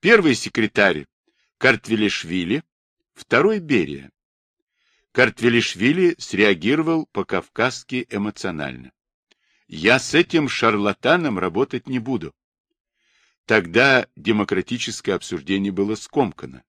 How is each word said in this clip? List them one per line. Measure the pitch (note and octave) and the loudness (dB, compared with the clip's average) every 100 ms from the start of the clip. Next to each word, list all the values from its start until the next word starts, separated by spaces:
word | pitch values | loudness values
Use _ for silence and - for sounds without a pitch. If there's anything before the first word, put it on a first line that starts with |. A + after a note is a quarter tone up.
Первый | F3+ A3+ E3 | 6 6 6
секретарь | A#2+ - - A2 - G2+ D#2 C#2 _ _ _ _ _ | 2 -2 -4 -2 4 2 2 -6 _ _ _ _ _
Картвелишвили, | C3 A2+ - A2 G#2 - D#2+ F2+ E2+ B2+ - _ _ _ _ | 2 2 0 0 0 -2 -6 -4 -2 -4 -6 _ _ _ _
второй | _ - A#2 F3 A3 | _ -2 2 2 0
Берия». | E3 B2+ D2+ C#2 C#2 _ _ _ _ _ _ _ _ _ _ | -2 -2 -2 -6 -16 _ _ _ _ _ _ _ _ _ _
Картвелишвили | - B2 - A#2 A#2 - F2+ A2+ E3 F3+ - | 0 0 2 2 2 0 -2 0 2 0 0
среагировал | - G2 G#2 F#2 F2+ D3+ D#3+ E3 D3+ | -8 2 2 2 0 -2 0 -2 -4
по-кавказски | - F#2+ F#2 - - A#2+ B2 - B2+ - | -8 -4 -4 -6 -4 -4 -4 -10 -10 -8
эмоционально: | G#2 G#2 - G2 D#2+ C#2 B1+ B1+ _ _ _ _ _ _ _ _ | -6 -6 -6 -8 -8 -10 -10 -20 _ _ _ _ _ _ _ _
«Я | D#2+ F2+ C3 | -2 2 2
с | - | 2
этим | D3+ F3 E3 C#3+ | 0 2 0 -2
шарлатаном | - A#2 G#2 G2+ G2 B2 E3+ D#3 G2 | 0 0 2 -2 -2 0 0 0 -4
работать | F2+ E2+ C3+ B2+ B2+ | -4 -2 -4 -4 -8
не | B2+ | -8
буду». | A#2 B2+ D#2 _ _ _ _ _ _ _ _ _ _ _ - | -6 -8 -8 _ _ _ _ _ _ _ _ _ _ _ 0
Тогда | A2 E2+ F2 C3+ C3 G#2+ - | 0 2 2 4 4 0 -8
демократическое | - G#2+ G2+ F#2+ F#2 B2 - G#2+ - | -2 0 0 -2 -4 -6 -8 -8 -4
обсуждение | F#2 - F2 C#2+ G2 G2 | -4 -4 -10 -4 -2 -2
было | F#2 G2+ | -2 -4
скомкано. | G#2+ - - A#2 - C2+ B1+ | -4 -6 -2 -2 -4 -18 -18